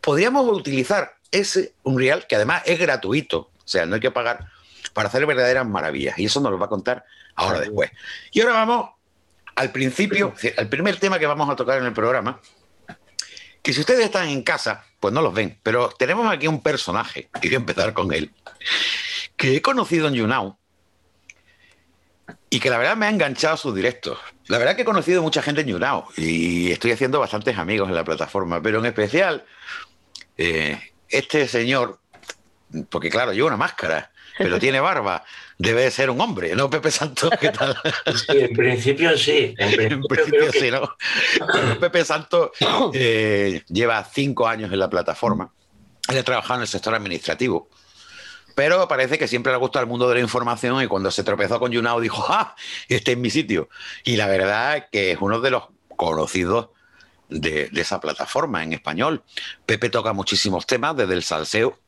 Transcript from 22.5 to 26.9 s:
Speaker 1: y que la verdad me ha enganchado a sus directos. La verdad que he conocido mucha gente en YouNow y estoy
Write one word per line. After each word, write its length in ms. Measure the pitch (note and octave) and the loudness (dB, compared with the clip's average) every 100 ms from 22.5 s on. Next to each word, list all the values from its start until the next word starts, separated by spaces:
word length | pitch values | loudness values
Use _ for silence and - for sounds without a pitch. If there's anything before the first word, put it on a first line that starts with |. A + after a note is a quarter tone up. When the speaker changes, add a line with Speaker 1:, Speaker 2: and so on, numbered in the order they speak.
Speaker 1:
y 100 | - | 0
que 100 | C3+ | 2
la 80 | A#2+ | 2
verdad 180 | C3 A3 | 2 2
me 100 | G#3+ | 0
ha 40 | |
enganchado 440 | G#3+ D3 B2+ D#3 | 2 0 0 0
a 40 | D#3 | 0
sus 160 | C#3+ | -2
directos. 440 | G2 F#2+ A#2+ - - - - - | 0 0 -2 -8 -10 -12 -20 -4
La 120 | A#2 | 0
verdad 180 | B2+ G3+ | 2 2
que 60 | |
he 20 | |
conocido 380 | A3+ G3+ D3 F3+ | 2 0 2 2
mucha 200 | D#3+ D3+ | 2 0
gente 180 | C3+ D3 | 0 -2
en 40 | D3 | 0
YouNow 380 | F2+ B2+ A2 - - | 0 0 -2 -4 -4
y 540 | D#2+ E2 E2+ F2 F2 | -2 0 0 0 0
estoy 200 | F2 A#2 | 0 0